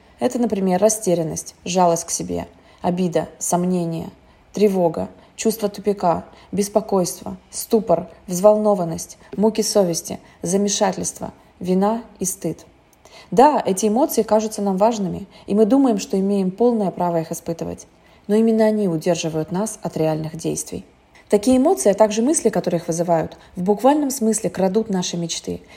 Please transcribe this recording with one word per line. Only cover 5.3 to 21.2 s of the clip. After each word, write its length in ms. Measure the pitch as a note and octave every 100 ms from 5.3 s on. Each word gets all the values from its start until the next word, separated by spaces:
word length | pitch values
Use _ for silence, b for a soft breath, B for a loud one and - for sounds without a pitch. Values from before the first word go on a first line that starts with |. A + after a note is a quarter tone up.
| -
чувство 320 | A3 G#3+ G3+
тупика, 580 | G3+ G3+ G3+ F3 E3+ - B B
беспокойство, 840 | F#3 G3+ G#3+ G#3 G3 F3 - - F#3+ _
ступор, 580 | - - A3+ F#3 E3+ F3+ B -
взволнованность, 880 | F3+ G#3 G#3+ G#3+ G3 E3 E3+ - - B -
муки 260 | G#3+ G#3+
совести, 580 | G#3 G#3 F3+ E3 - - b b
замешательство, 880 | E3+ G3 G3+ - G3 F#3 E3+ - - b b -
вина 460 | F3+ F#3 G3+ A#3 - -
и 40 |
стыд. 400 | F#3+ - E3 E3 - _ _ _ B B B
Да, 280 | F#3 D4 B3 -
эти 200 | F#3+ G#3+
эмоции 360 | A3 D#4+ A#3+
кажутся 400 | G#3+ G#3+ G#3+ G#3+
нам 140 | G3+ F#3+
важными, 500 | A3 A3+ F3+ E3+ G3 B -
и 60 | G3+
мы 80 |
думаем, 340 | G#3+ C4+ C4 G3+
что 180 | - G3
имеем 320 | G3 G3+ F#3
полное 400 | F#3+ A#3+ A#3 F#3
право 280 | - F3 E3+
их 120 | D#3+
испытывать. 560 | E3+ - E3 E3+ F#3 - b b b -
Но 80 | G#3+
именно 280 | A3+ A3
они 220 | A3 G#3+ G3
удерживают 640 | D#3+ F3+ E3+ E3 D#3 D#3+
нас 300 | F3 A3 -
от 140 | E3+ -
реальных 400 | D#3+ D#3 D#3+ D#3+
действий. 480 | D#3+ D3+ - F3 - _ _ b